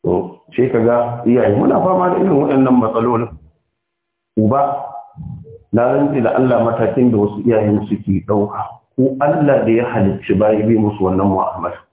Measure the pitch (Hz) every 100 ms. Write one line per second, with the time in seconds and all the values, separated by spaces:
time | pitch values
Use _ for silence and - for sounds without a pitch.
0 | 87 90 - - _ - 127 120 113 120
1 | 117 120 120 123 104 104 - - 185 185
2 | 180 180 190 143 147 135 131 123 110 113
3 | 117 117 117 - - _ _ _ _ _
4 | _ _ _ - 107 135 143 - - -
5 | - - - - - - _ 113 123 139
6 | 143 139 110 - 131 120 117 113 110 -
7 | 127 107 104 - 120 110 104 104 104 101
8 | - 95 - 104 101 98 - - _ -
9 | 131 135 147 - 147 135 110 113 120 113
10 | 98 98 - 95 107 107 107 110 104 101
11 | 95 95 98 95 90 92 87 87 _